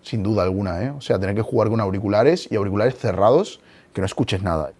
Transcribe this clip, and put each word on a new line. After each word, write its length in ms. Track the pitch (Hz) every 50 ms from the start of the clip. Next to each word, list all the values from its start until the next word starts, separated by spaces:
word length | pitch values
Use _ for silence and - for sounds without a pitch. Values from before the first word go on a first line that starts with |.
Sin 220 | _ - - 113 95
duda 180 | 101 110 104
alguna, 400 | 90 92 95 98 101 95 85 85
¿eh? 80 | 104 131
O 120 | 143 143
sea, 180 | - - 117 95
tener 160 | 95 95 101
que 80 | 104 110
jugar 260 | - - 117 107 107
con 100 | 107 113
auriculares 680 | 110 98 95 101 104 101 101 104 117 139 170 180 - -
y 60 | -
auriculares 420 | 107 101 101 95 101 107 127 127 -
cerrados, 640 | - 113 92 90 98 107 127 160 202 - - - _ _ - - _ _ _
que 80 | -
no 60 | 95 95
escuches 340 | - - 127 - - 95
nada. 300 | 98 95 85 78 78 69 - _